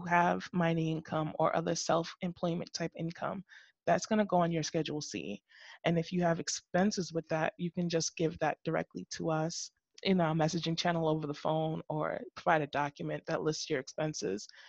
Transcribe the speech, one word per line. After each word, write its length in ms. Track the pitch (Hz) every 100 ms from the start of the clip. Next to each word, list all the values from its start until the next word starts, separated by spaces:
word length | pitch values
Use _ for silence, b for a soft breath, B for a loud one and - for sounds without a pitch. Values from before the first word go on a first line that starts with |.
| 175
have 420 | 175 175 185 -
mining 340 | 180 165 165 160
income 460 | 160 - 160 156 -
or 140 | 160
other 220 | - 170 170
self-employment 960 | - 165 165 - 180 175 175 170 -
type 200 | - 165 -
income, 460 | 165 - - 190 - b b _ -
that's 200 | 185 -
gonna 180 | 214
go 140 | 202 180
on 140 | 170
your 120 | 165
Schedule 380 | 156 165 151 151
C. 400 | 147 98 69 208 _ B B B
And 160 | - 170
if 140 | 165
you 80 | 180
have 180 | 170 165
expenses 720 | 147 - - 180 202 208 165
with 160 | 165 -
that, 240 | 160 156 -
you 120 | 175
can 200 | 185 175
just 260 | 165 - -
give 220 | 160 170
that 200 | 156 -
directly 440 | - 160 170 185 185
to 180 | - 165
us 420 | 156 160 - - _ _ -
in 180 | - 185
our 120 | 165
messaging 440 | 160 156 170 165 165
channel 320 | 175 165 160
over 180 | 156 151
the 60 |
phone 480 | 147 160 156 160 165 -
or 320 | 156 82 - 247 -
provide 260 | - 160
a 60 | 147
document 560 | 143 143 - 160 151 -
that 140 | 156
lists 280 | 156 156 -
your 100 | 147
expenses, 680 | - - 156 151 104 101 - B